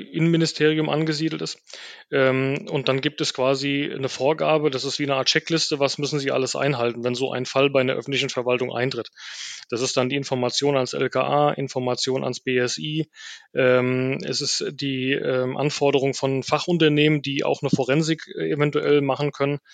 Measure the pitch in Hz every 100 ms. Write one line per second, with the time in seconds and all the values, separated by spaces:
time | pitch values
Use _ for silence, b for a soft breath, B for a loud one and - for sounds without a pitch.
0 | - 165 165 165 160 - 151 156 156 147
1 | 160 151 160 160 156 - - B B B
2 | B 143 131 131 135 139 - 156 135 135
3 | 143 - 151 - 131 135 143 139 147 -
4 | 135 - 135 160 156 156 151 131 135 -
5 | 143 135 123 160 - 165 - 147 139 -
6 | 143 147 135 131 131 139 139 127 120 117
7 | 120 123 131 127 127 135 139 135 127 135
8 | 127 135 135 - 120 123 123 117 127 120
9 | - B B B B B - 113 131 -
10 | 127 143 135 131 123 - 143 139 123 143
11 | 131 131 131 143 147 - 139 131 127 123
12 | - 131 135 123 - 127 123 - 156 156
13 | 151 B B B B - 127 127 127 127
14 | 131 139 135 135 143 - - 135 139 131
15 | 127 143 - 127 127 135 143 - 143 139
16 | 135 131 135 135 - 151 - 175 160 147
17 | 151 151 135 139 143 139 139 - 120 143
18 | 160 160 - - 165 151 147 147 143 147
19 | 139 131 147 - 139 143 _